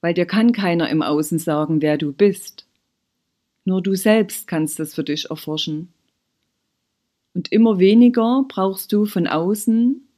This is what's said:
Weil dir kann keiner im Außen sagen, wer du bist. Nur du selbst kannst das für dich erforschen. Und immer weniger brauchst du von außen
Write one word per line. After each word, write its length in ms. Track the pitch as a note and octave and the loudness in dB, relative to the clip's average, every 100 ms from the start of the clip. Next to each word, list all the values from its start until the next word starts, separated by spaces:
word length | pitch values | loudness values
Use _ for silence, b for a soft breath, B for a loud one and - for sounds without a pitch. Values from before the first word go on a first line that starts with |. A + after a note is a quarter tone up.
Weil 120 | E3+ | -2
dir 120 | E3+ F3 | 0 0
kann 260 | G3+ A#3 | 2 2
keiner 380 | A#3 G3 E3+ D#3+ | 2 0 0 0
im 120 | D#3 | -2
Außen 380 | C3+ D3+ D3+ E3 | 0 -2 -2 -2
sagen, 420 | D#3+ D3+ D3+ D#3 | -2 -2 0 0
wer 160 | D3+ D3+ | 0 0
du 160 | D3+ | -4
bist. 540 | C#3 G3+ G3 - - _ _ _ _ _ _ _ _ _ _ - | 2 0 0 -12 -20 _ _ _ _ _ _ _ _ _ _ -4
Nur 160 | F#3 | -2
du 140 | F#3 F#3+ | -2 0
selbst 520 | G#3+ A3 G#3 - - | 2 2 2 -6 -6
kannst 320 | E3 D#3 - | -4 -4 -6
das 140 | D#3 | -10
für 100 | - | -6
dich 260 | C#3 D3+ - | -6 -6 -6
erforschen. 600 | D#3 - D#3 - D3+ F3 _ _ _ _ _ _ _ _ _ _ _ _ _ _ | -10 -8 -8 -6 -8 -10 _ _ _ _ _ _ _ _ _ _ _ _ _ _
Und 180 | F3+ D#3 | -10 -2
immer 280 | G#3+ A3+ G3 | 2 4 4
weniger 640 | F#3+ A3 A#3+ A#3+ A3+ B3+ C4+ | 4 6 6 4 0 0 -2
brauchst 460 | - F#3+ F#3+ - | -2 -4 -4 -4
du 120 | G#3 G#3 | -2 0
von 220 | G3 F3 | -2 -2
außen 800 | D#3 F3 G#3+ - A3+ A#3+ C#4 _ | -2 -2 -2 0 2 2 -2 _